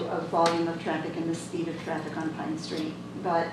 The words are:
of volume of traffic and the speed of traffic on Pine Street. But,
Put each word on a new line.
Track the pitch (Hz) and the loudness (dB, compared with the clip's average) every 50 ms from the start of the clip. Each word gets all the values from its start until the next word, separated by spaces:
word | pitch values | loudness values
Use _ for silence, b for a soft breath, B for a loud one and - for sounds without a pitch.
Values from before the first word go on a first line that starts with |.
| - | 0
of | - - 165 165 - | 0 0 -2 -2 2
volume | - 170 170 165 170 170 165 | 4 6 6 6 6 4 2
of | 165 165 165 - | 2 0 -2 -2
traffic | 185 160 156 - 165 - | -2 -2 0 -2 -2 -2
and | 165 160 165 | -2 0 0
the | 165 | 0
speed | - - - - 170 165 165 | -2 -4 -4 -2 -2 -2 -2
of | 160 - - | -2 -4 -4
traffic | 165 165 156 156 151 151 | -2 -2 -2 -2 -4 -4
on | 160 160 156 | -2 -2 -2
Pine | - - 151 151 156 - | -2 -2 -2 -2 -2 -2
Street. | - - - 160 156 156 - - - - - - - | -2 -4 -2 -2 -2 -4 -4 -6 -8 -8 -8 -4 0
But, | 180 170 165 165 - | 2 4 4 2 2